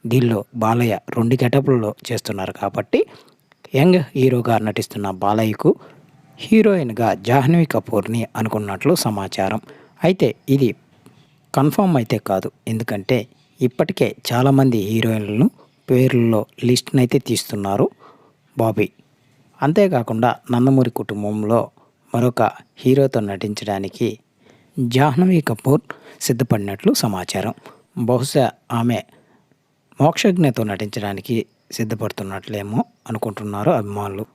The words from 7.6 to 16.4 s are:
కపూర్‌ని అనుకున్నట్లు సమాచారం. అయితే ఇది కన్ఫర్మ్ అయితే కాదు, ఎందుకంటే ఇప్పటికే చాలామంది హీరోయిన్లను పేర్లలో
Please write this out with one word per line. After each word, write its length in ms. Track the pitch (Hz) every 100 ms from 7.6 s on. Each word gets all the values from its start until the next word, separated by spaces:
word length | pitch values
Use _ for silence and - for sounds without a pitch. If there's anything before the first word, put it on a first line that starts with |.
| 160
కపూర్‌ని 540 | 113 - 110 98 117 113 -
అనుకున్నట్లు 600 | 110 107 104 98 135 180
సమాచారం. 680 | 120 101 95 - 95 - - - - _
అయితే 260 | 165 190 131 - -
ఇది 200 | 139 127 - _ _ - _ _ _ _
కన్ఫర్మ్ 440 | - 147 - 190 151
అయితే 220 | 110 113
కాదు, 280 | - 95 - _ -
ఎందుకంటే 500 | 113 113 104 95 127 107 _ _ _
ఇప్పటికే 480 | 127 - 156 - 123 - -
చాలామంది 540 | 120 131 135 135 117
హీరోయిన్లను 640 | 98 113 110 110 104 104 196 _ _ _ -
పేర్లలో 540 | 127 127 123 117 110